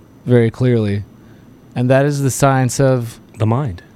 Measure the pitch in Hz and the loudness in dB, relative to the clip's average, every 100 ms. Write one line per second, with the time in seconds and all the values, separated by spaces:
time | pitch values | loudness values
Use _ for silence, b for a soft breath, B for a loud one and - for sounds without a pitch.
0 | - - - 123 113 - 127 120 104 104 | -20 -14 0 2 2 0 0 0 0 -4
1 | 101 - B B B B - - 123 131 | -8 -18 B B B B -12 -6 0 2
2 | 143 143 139 - 139 131 127 - 135 131 | 2 0 -4 0 0 2 0 0 2 2
3 | 117 - - - 107 117 147 87 - | -4 -12 -20 -6 -2 -2 -4 -8 -16